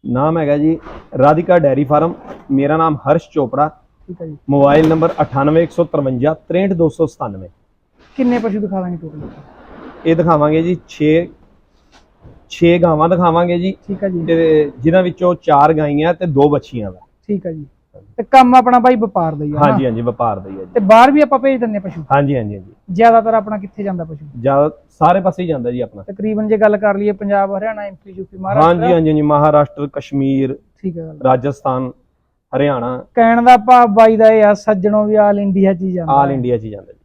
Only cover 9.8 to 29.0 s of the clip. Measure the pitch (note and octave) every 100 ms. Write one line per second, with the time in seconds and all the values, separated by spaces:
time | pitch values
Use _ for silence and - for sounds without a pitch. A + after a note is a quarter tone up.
9.8 | - - E3 E3 E3+ D#3 D3+ D#3 E3+ F3+
10.8 | _ - D3+ D#3+ - - _ _ _ _
11.8 | _ _ _ _ - - _ - E3+ F3
12.8 | E3+ D3+ E3 F3+ F3 E3 F3 F3 F#3 F#3+
13.8 | - F#3+ G3 F3+ D#3+ E3 E3 D#3 D3 B2
14.8 | C#3+ F3+ F3+ - F3+ F3 - C#3+ D3+ D#3
15.8 | D3+ D3 D#3+ E3+ F3+ C#3 C#3+ C#3+ - B2
16.8 | G2+ F2+ _ _ - G3+ F3 D#3+ C#3+ _
17.8 | _ - _ - A3+ C4+ B3 B3+ B3 B3
18.8 | B3 B3 A3 F#3+ E3 D3+ D3 D3 C#3+ C3
19.8 | C3 A2+ A#2 A#2 A#2 G2 G2 F#2+ F#2 A#3+
20.8 | G3 A3+ B3+ C#4+ D4 C4+ C4+ C4 A3+ G#3
21.8 | F#3+ E3 D3 C#3 C#3+ C3+ G#2+ G2+ F#2 _
22.8 | - F3+ A#3 A3+ A3 A3 G#3 G#3+ G3 -
23.8 | G3 F3+ D#3+ D3+ D3+ B2+ A#2+ C#3 D3+ -
24.8 | _ _ D#3+ F#3 F#3 F3+ F3 D3 A#2+ B2
25.8 | A2+ G2+ F#2+ G3 G#3+ G#3+ G#3+ G#3+ G#3+ G#3
26.8 | G#3 G3 G#3 G3+ G3+ G3+ G3 G3 G#3+ G#3+
27.8 | G3+ F#3+ G3 F#3 F#3 F#3 F#3+ G3 D#3+ F3
28.8 | E3+ E3+